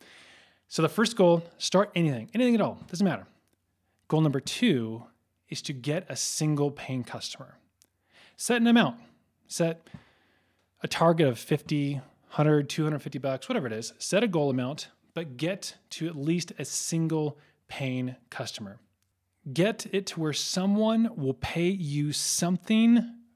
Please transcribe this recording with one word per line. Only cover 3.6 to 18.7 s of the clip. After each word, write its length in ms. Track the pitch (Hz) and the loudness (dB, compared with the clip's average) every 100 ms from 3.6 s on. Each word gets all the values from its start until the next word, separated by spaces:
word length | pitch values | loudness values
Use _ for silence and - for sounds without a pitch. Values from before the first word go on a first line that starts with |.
| _ _ _ _ - | _ _ _ _ 0
Goal 120 | 156 | 2
number 180 | 156 135 | 4 2
two 640 | - - 247 135 110 113 - _ _ _ _ | -4 0 2 2 -2 -8 -14 _ _ _ _
is 140 | 151 | -10
to 100 | - | -8
get 320 | 135 139 165 180 | -6 -4 -4 -6
a 40 | |
single 560 | 127 - - 151 147 143 | -6 -6 -2 0 0 0
paying 340 | 139 - 131 | -4 -8 -8
customer. 520 | 117 113 - - 131 - _ _ _ _ _ _ - - | -8 -10 -10 -12 -18 -20 _ _ _ _ _ _ -20 -8
Set 240 | - 240 | -2 2
an 60 | 233 | 6
amount. 340 | 233 151 - - _ _ _ - | 6 6 0 -14 _ _ _ -8
Set 400 | - 165 165 - - - _ _ _ _ _ _ _ | -2 -2 -2 -12 -20 -20 _ _ _ _ _ _ _
a 60 | - | -8
target 380 | - 165 165 143 | 2 4 6 2
of 120 | 117 | 0
fifty, 640 | - 151 - 147 143 139 - _ _ | -2 -2 0 -2 -2 -4 -10 _ _
hundred, 400 | - 151 151 143 | 0 4 4 2
two 160 | - | -2
hundred 160 | 151 147 | -2 -4
fifty 180 | 147 147 | -6 -6
bucks, 300 | 135 131 - | -4 -4 -4
whatever 180 | 240 127 | -4 -2
it 60 | |
is. 220 | 110 120 - | -6 -8 -10
Set 240 | - 190 | 0 2
a 60 | 233 | 2
goal 220 | 165 143 | 2 2
amount, 400 | 127 127 151 - _ _ | 0 -2 -6 -14 _ _
but 240 | 165 160 123 | -10 -10 -6
get 380 | 160 196 - - _ | -4 -4 -10 -14 _
to 160 | - 160 | -8 -8
at 80 | |
least 380 | 156 147 175 170 - | -4 0 0 -2 -10
a 80 | |
single 720 | 143 - - 165 160 156 151 143 _ _ - | -8 -6 -4 -2 0 0 -2 -6 _ _ -16
paying 480 | - 131 127 127 127 _ | -8 -4 -4 -4 -8 _
customer. 480 | - 117 - 98 | -10 -10 -10 -14